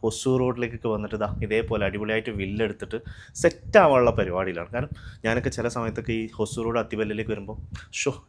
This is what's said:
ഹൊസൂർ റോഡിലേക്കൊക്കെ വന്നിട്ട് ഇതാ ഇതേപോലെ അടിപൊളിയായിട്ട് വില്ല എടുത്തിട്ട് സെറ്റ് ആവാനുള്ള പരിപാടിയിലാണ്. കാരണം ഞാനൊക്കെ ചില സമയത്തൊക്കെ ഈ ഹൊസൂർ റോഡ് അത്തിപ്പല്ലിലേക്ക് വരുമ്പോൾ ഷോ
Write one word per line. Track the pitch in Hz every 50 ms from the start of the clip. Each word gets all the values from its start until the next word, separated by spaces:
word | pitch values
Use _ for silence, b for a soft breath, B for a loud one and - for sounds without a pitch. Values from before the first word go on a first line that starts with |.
| -
ഹൊസൂർ | 113 107 - - 135 127 127 127
റോഡിലേക്കൊക്കെ | 127 123 120 123 113 117 113 - 117 107
വന്നിട്ട് | 104 104 104 - 104
ഇതാ | 107 101 98 - 110
ഇതേപോലെ | 101 107 110 113 92 113 104 101 98
അടിപൊളിയായിട്ട് | 95 101 107 104 110 110 110 - 110 101 95
വില്ല | 95 101 107 113 104
എടുത്തിട്ട് | 101 - - 92 - 117 - B B B B B B - -
സെറ്റ് | 170 - - - - - 220 185
ആവാനുള്ള | 151 139 127 123 120 110 -
പരിപാടിയിലാണ്. | 98 92 87 92 95 92 90 82 85 85 -
കാരണം | 120 131 143 - B B B B B -
ഞാനൊക്കെ | 110 113 123 - 135 123 -
ചില | 110 120 113
സമയത്തൊക്കെ | 123 117 113 - 117 113 117 113 113
ഈ | 113 110 - -
ഹൊസൂർ | 107 104 - 120 113 113
റോഡ് | 117 117 110
അത്തിപ്പല്ലിലേക്ക് | 117 - 107 110 104 107 107 110 107 107
വരുമ്പോൾ | 101 98 98 110 - - - B B B B B - -
ഷോ | 143 131 - -